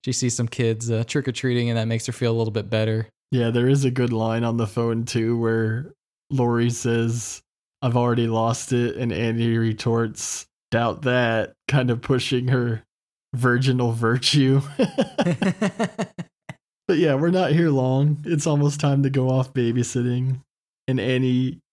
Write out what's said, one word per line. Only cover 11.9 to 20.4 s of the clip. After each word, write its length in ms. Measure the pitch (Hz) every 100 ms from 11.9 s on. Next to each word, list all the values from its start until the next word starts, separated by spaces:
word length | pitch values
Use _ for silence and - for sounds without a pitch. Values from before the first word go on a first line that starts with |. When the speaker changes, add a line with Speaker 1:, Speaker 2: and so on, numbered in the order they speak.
| 117
Speaker 2:
pushing 480 | - 131 - 123 127
her 340 | 131 120 113 _ _ _ _ _
virginal 600 | 123 127 120 131 127 120
virtue. 680 | 113 117 123 - 147 131 139 139 -
<laughs> 220 | 202 - 233 -
Speaker 1:
<laughs> 880 | 175 156 196 180 202 - 202 - 208 - - _ - - _ _ -
Speaker 2:
But 120 | 160
yeah, 180 | 165 135
we're 140 | 165
not 240 | 185 165
here 160 | 156 165
long. 520 | 139 127 131 147 151 170
It's 200 | 160 160
almost 360 | 147 143 143
time 220 | 143 139
to 60 | 139
go 200 | 135 127
off 240 | 131 127
babysitting, 880 | 131 120 120 117 123 123 123 131 131